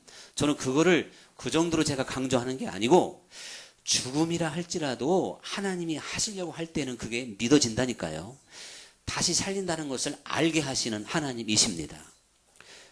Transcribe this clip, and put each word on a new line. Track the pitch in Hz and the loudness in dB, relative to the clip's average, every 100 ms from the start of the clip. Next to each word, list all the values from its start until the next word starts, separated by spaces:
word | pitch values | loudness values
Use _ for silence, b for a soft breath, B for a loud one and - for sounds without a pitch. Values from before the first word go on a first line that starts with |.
| - B B | -14 B B
저는 | - 147 143 | -2 0 0
그거를 | 131 135 165 165 - B B - | 0 4 6 4 2 B B -8
그 | 127 | -2
정도로 | 147 165 160 | 2 2 2
제가 | 151 135 | 2 0
강조하는 | 127 131 131 127 127 131 | -2 -2 0 0 0 -4
게 | 240 | -4
아니고 | 90 117 175 92 - _ B B B B B | 0 6 6 6 -4 _ B B B B B
죽음이라 | - - 123 139 165 170 165 | -2 -2 0 0 0 0 -2
할지라도 | 151 175 175 147 117 127 185 113 - | -4 -6 -4 -4 -2 2 2 2 -4
하나님이 | - - 196 180 170 147 | -8 -4 -4 -4 -4 -4
하시려고 | - 180 - 196 170 | -6 -4 -4 -4 -8
할 | 135 165 | -6 -6
때는 | 160 131 120 | -4 -4 -6
그게 | 120 117 127 98 | -4 -6 -6 -2
믿어진다니까요. | 117 147 120 110 127 113 85 78 95 139 _ B B B B B | 6 6 6 0 -2 -2 -4 -6 -8 -14 _ B B B B B
다시 | - - - | -8 -2 0
살린다는 | 165 196 196 185 160 147 | 0 0 -2 -2 -4 -2
것을 | 127 143 - | -2 -4 -6
알게 | - 107 165 160 | -4 2 2 2
하시는 | 139 127 123 110 | 0 -2 -2 -2
하나님이십니다. | 107 170 147 117 110 104 - 85 - 78 - - _ _ _ - B B B | -2 -2 -2 -4 0 4 4 0 -8 -10 -20 -20 _ _ _ -20 B B B